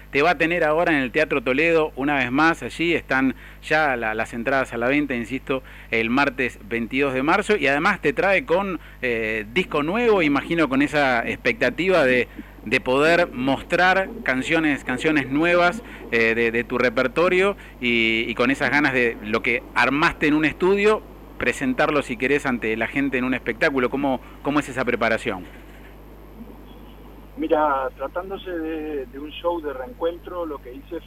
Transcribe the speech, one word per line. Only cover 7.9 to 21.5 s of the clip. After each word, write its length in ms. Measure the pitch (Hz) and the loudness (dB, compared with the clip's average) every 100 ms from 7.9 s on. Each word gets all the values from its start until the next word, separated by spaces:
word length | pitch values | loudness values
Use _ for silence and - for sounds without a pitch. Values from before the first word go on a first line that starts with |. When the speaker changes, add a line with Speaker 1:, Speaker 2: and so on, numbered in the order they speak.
| 180 | 0
Speaker 1:
te 140 | 151 | 0
trae 320 | 139 180 190 131 | 0 2 2 2
con, 340 | 170 196 170 - - | 0 0 -6 -10 -6
eh, 420 | 127 113 110 110 104 120 | -4 -2 -2 -4 -2 -2
disco 260 | 180 151 | 0 -2
nuevo, 400 | 151 214 240 202 | -2 0 2 4
imagino 480 | 151 143 123 170 147 | 4 2 0 0 2
con 140 | 135 | 2
esa 440 | 143 147 139 120 117 | 2 2 2 2 0
expectativa 760 | - 127 117 127 123 185 180 | -2 -2 0 0 2 2 4
de, 240 | 131 123 113 - - - - | 4 4 0 -6 -16 -14 -2
de 160 | 123 | 0
poder 500 | 127 131 156 170 175 | 2 2 4 4 2
mostrar 800 | 123 131 131 - 175 180 185 190 - | -2 -2 -2 0 2 4 2 0 -4
canciones, 600 | - 131 147 160 156 131 | -2 -2 0 0 2 -2
canciones 460 | - 127 160 147 127 | -4 -2 0 0 0
nuevas, 520 | 143 170 175 175 226 - - - | 0 2 4 2 0 -8 -16 -2
eh, 240 | 117 113 113 | 2 4 4
de, 160 | 117 | 2
de 120 | 113 117 | 0 -2
tu 120 | 123 | 0
repertorio 800 | 123 117 127 160 180 185 202 196 - - | 2 2 0 2 2 4 2 -2 -10 -6
y, 460 | 120 117 113 113 123 | 0 2 2 2 -2
y 80 | 110 | 0
con 160 | 123 | 0
esas 180 | 139 135 | 2 2
ganas 220 | 143 147 | 2 2
de 240 | 131 120 113 | 2 2 0
lo 180 | 104 110 | -2 -2
que 220 | 127 120 - | 0 -2 -2
armaste 540 | - 123 139 170 - 151 | 0 2 4 2 2 2
en 60 | |
un 100 | 151 | 2
estudio, 580 | 151 - 185 202 208 220 - - - - | 2 0 2 4 4 2 -2 -18 -16 -4
presentarlo 640 | - | -4